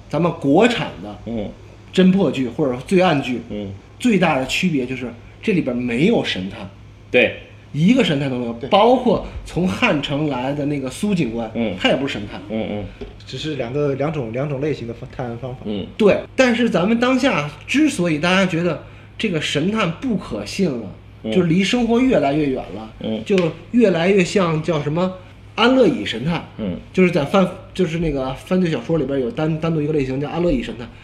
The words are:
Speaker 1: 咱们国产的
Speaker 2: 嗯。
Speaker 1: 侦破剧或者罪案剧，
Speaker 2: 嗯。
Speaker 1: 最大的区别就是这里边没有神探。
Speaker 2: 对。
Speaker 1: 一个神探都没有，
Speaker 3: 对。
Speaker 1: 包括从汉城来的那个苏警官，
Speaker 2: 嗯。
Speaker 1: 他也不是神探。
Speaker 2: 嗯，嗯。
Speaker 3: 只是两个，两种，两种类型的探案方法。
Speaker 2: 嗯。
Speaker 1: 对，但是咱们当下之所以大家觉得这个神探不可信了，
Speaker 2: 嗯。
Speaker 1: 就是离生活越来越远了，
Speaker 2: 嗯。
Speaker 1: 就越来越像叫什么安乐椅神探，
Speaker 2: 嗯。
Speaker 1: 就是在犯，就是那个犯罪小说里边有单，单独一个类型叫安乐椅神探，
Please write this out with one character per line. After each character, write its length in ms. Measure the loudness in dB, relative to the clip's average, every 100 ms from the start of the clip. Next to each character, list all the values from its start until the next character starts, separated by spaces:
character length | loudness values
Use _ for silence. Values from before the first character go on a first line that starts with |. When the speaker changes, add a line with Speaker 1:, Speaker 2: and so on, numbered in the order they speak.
| -6
Speaker 1:
咱 140 | -2
们 100 | 0 0
国 280 | 2 4 4
产 240 | 2 -6 -10
的 160 | -14 -14 -8
Speaker 2:
嗯。 240 | -6 -8 -10 -20 -20 -4
Speaker 1:
侦 180 | 4 6
破 200 | 6 2
剧 160 | 0 -4
或 200 | -2 -2
者 80 | -2 0
罪 120 | 4
案 220 | 4 2
剧， 180 | 0 -6 -6
Speaker 2:
嗯。 220 | -8 -8 -12 -16 -2
Speaker 1:
最 180 | 2 4
大 220 | 4 0
的 60 | -2
区 220 | -2 0
别 140 | 0
就 120 | -2 -6
是 180 | -8 -12 -18 -6
这 100 | -2
里 80 | 0
边 140 | 0 -2
没 320 | -2 2 4
有 160 | 2
神 260 | 0 -4 -8
探。 180 | -10 -14 -16 -20 -20 0
Speaker 2:
对。 260 | 4 4 0 -14 -20 -10
Speaker 1:
一 220 | 2 4
个 100 | 6
神 160 | 4 2
探 100 | -2
都 80 | -2
没 80 | -4
有， 80 |
Speaker 3:
对。 140 | -6 2
Speaker 1:
包 260 | 6 6 6
括 320 | 4 0 -2 -12 -6
从 220 | -2 -2
汉 340 | 2 2 2
城 260 | 0 -2 -2
来 260 | -2 -4
的 120 | -2 -2
那 140 | -2
个 100 | -6
苏 240 | -4 0
警 180 | 0 0
官， 200 | -2 -6
Speaker 2:
嗯。 220 | -4 -4 0
Speaker 1:
他 120 | 0
也 60 | 0
不 120 | -2
是 60 |
神 140 | -6 -8
探。 140 | -12 -6
Speaker 2:
嗯， 180 | -6 -4
嗯。 140 | -6 -8 -12 -16 -16 -14
Speaker 3:
只 100 | -10
是 200 | -6 -6
两 140 | -4
个， 220 | -2 -2 -2
两 160 | -2
种， 220 | -4 -6
两 160 | -4 -4
种 100 | -4
类 140 | -4
型 140 | -4 -8
的 80 | -12 -12 -10
探 120 | -8
案 100 | -8
方 160 | -10
法。 80 | -10 -8
Speaker 2:
嗯。 200 | -6 -8 2
Speaker 1:
对， 240 | 2 2 0 2
但 200 | 2 4
是 120 | 0
咱 200 | 2 2
们 120 | 2
当 200 | 2 2
下 280 | 2 0 -2 -10 -4
之 200 | 0 2
所 220 | 2 0
以 80 | 0
大 120 | 2
家 100 | 2
觉 200 | 2 0
得 200 | -2 -2 -8 -20 -18 -6
这 140 | -4
个 100 | -2
神 320 | -2 0 0
探 200 | 0 -2
不 260 | -2 -4 -4
可 260 | -4 -8
信 280 | -8 -2 0
了， 200 | -2 -8 -14 -20 -10
Speaker 2:
嗯。 100 | 0
Speaker 1:
就 120 | 2
是 40 | 4
离 160 | 2
生 240 | 2 2 2
活 120 | 2
越 180 | 4 4
来 160 | 2
越 160 | 2 0
远 140 | -2 -6 -12
了， 160 | -12 -10
Speaker 2:
嗯。 220 | -6 -6
Speaker 1:
就 140 | 0 2 2 -4 -2
越 200 | 4 4
来 180 | 4 4
越 140 | 4
像 400 | 4 2 2 0
叫 180 | 0 -2
什 100 | -2
么 220 | -2 -2 -4 -14 -20 -12
安 220 | 0 4 6
乐 120 | 4
椅 160 | 2
神 220 | -4 -4 -2
探， 220 | -4 -6 -8
Speaker 2:
嗯。 200 | -6 -6 -4
Speaker 1:
就 120 | 2
是 80 | 2
在 120 | 2
犯， 240 | 2 2 2 -2 -10 -4
就 100 | -2
是 140 | 0
那 120 | -2
个 220 | -2 -4
犯 260 | -8 -2 0
罪 100 | 2
小 100 | 0
说 140 | -2 -2
里 80 | 0
边 140 | -2
有 100 | -2
单， 300 | -2 -2 0
单 120 | -2
独 80 | 0
一 80 | 0
个 60 |
类 120 | 0 0
型 140 | -2
叫 60 | -4
安 120 | -2
乐 80 | 0
椅 100 | 0
神 140 | -2 -10
探， 100 | -14 -16